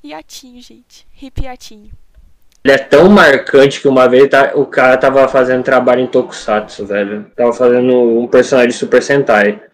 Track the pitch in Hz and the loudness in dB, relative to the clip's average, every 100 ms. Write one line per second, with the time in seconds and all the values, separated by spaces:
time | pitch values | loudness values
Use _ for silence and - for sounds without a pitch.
0 | 294 302 311 - 254 247 247 226 247 _ | -20 -20 -20 -20 -20 -20 -20 -20 _ _
1 | _ - 269 - 269 247 - 214 214 - | _ -20 -16 -10 -10 -10 -20 -20 -20 -20
2 | - _ _ _ _ _ 135 139 - 143 | -20 _ _ _ _ _ -2 -2 2 2
3 | 180 208 160 135 - 139 135 135 143 131 | 4 6 4 2 0 2 2 0 -2 2
4 | 127 127 139 139 135 143 135 - 131 131 | 2 2 2 2 0 -2 -4 -2 0 2
5 | 135 135 131 139 127 127 127 131 123 123 | 0 2 0 0 -2 -2 0 0 0 -2
6 | 127 127 117 - - 107 107 - 101 101 | -2 -4 -4 -10 -6 -6 -6 -14 -8 -6
7 | 101 107 104 - 120 117 123 123 123 123 | -6 -8 -14 -4 -4 0 0 2 0 0
8 | 120 117 120 127 120 131 120 120 117 120 | 0 -2 0 0 2 0 0 -4 -2 -2
9 | 123 139 135 107 104 104 _ | 0 -4 0 0 0 -4 _